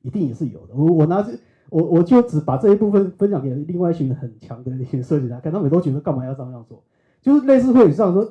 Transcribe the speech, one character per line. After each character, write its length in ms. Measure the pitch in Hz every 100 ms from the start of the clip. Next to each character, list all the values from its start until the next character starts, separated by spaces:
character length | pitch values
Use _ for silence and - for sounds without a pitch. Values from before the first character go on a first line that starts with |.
一 80 | 131
定 180 | 202 143
也 40 |
是 140 | 113 139
有 200 | 71 90
的。 60 | 120
我， 80 | 160
我 200 | 165 151
拿 140 | 190
这， 120 | 208 - _ _ _
我， 140 | 160
我 200 | 170 170
就 200 | 170 247
只 180 | 240 151
把 160 | 151 131
这 160 | 208
一 40 | 202
部 160 | 208
分 180 | 202 185
分 180 | - 202
享 140 | 170
给 100 | 135
另 260 | 127 156 175
外 100 | 175
一 40 |
群 200 | 170 135
很 240 | 123 117 -
强 240 | - 117
的 80 | 127 131
一 80 |
些 180 | 123 131
设 160 | 123 147
计 100 | 123
家 120 | 123
看， 120 | 156
他 60 | 190
们 100 | 143
都 120 | 175
觉 120 | 165
得 80 | 139
干 160 | 160 135
嘛 80 |
要 80 | 127
这 100 | 135
样 200 | 127 123 113
做？ 160 | 113 _ _ _ _
就 200 | 262 285
是 40 |
类 140 | 262 262
似 140 | 254
会 80 | 247
有 100 | 196
这 100 | 147
样 120 | 202
说， 120 | 185 220